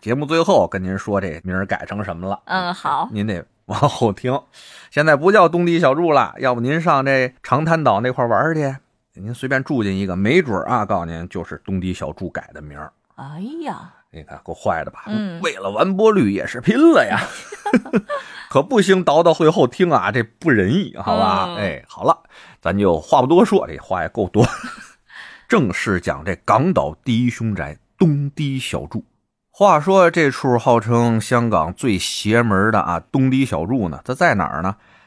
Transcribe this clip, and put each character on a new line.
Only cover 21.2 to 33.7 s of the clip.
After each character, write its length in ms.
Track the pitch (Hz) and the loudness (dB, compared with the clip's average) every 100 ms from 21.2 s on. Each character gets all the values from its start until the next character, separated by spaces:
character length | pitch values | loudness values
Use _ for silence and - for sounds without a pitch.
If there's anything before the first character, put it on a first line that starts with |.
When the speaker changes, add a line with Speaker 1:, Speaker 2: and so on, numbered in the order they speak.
| 95 92 92 | 2 0 -2
Speaker 2:
嗯。 80 | 98 | -4
Speaker 1:
哎， 280 | 101 69 - | -6 -6 -12
好 160 | - | -4
了， 180 | 107 - _ - - - | -2 -2 _ -20 -20 -8
咱 180 | - 98 | -4 0
就 220 | 101 80 | 2 2
话 200 | - 143 | 2 2
不 60 | 127 | 4
多 180 | 175 | 4
说， 220 | 220 196 - | 4 2 -2
这 100 | 73 | -10
话 240 | - 92 | -8 -6
也 60 | 82 | -4
够 180 | - 95 | -4 -2
多。 180 | 104 - - - - - _ | 2 2 0 -12 -16 -20 _
<laughs> 500 | _ - - - - | _ -20 -20 -20 -2
正 240 | 226 120 | 0 0
式 260 | 85 - 92 | -2 -2 -2
讲 240 | - 71 | -2 -6
这 120 | 82 87 | -6 -6
港 280 | - 104 165 | 2 2 4
岛 220 | - 71 78 | 2 0 -4
第 220 | - 117 | -2 0
一 60 | 123 | 0
凶 260 | - 113 101 | -2 -4 -4
宅 200 | 67 78 _ - | -6 -12 _ 0
东 320 | 180 143 143 | 2 2 -2
堤 260 | - 147 131 | -4 -6 -6
小 300 | - 82 73 | -6 -8 -8
筑。 180 | 107 - _ _ _ _ | -10 -12 _ _ _ _
话 300 | - 202 156 | 2 4 4
说 280 | 151 190 175 | 4 4 4
这 220 | 165 147 | 4 0
处 260 | 123 139 120 | 0 0 2
号 200 | 135 120 | 4 2
称 420 | 110 117 120 113 | 2 2 2 0
香 300 | - 123 117 | 0 0 2
港 240 | 95 78 | 0 0
最 240 | 90 135 95 | -2 -2 0
邪 420 | - - 104 117 | -2 -4 0 2
门 160 | 117 95 | 4 2
儿 140 | 107 | 2
的 80 | 110 | 2
啊， 220 | 82 85 - | 0 -4 -2
东 180 | 139 131 | 0 2
堤 160 | 131 | 2
小 220 | 131 85 | 0 -2
筑 220 | 85 | -2